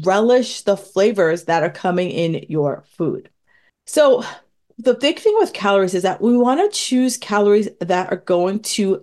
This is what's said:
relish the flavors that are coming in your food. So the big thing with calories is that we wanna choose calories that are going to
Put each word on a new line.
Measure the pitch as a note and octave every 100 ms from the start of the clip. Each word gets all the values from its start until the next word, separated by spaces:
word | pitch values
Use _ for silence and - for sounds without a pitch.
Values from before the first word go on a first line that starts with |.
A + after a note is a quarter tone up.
relish | E3+ G3 A#3 B3 A#3 -
the | - G3
flavors | - G3 G#3 G3+ E3 E3+
that | - E3
are | D#3+
coming | - F#3 F3+ F3+
in | C#3 E3 D#3+ -
your | D#3 C#3+ - - -
food. | D#3 - - _ _ _ _ _
So | - D4+ C#4+ A3+ - - _ _ _ -
the | B3
big | A#3+ C#4+ E4
thing | A4 G#4+
with | F#4+
calories | - G3+ G3 F#3
is | F#3
that | F#3 F#3
we | A3+ A#3+
wanna | B3 C#4+ G#4
choose | - - B3+ B3+ -
calories | - G#3 G3+ G#3 G3+ -
that | F3+ F3+ F3+
are | F3+
going | - F3 F3+ G#3
to | - - G3 F#3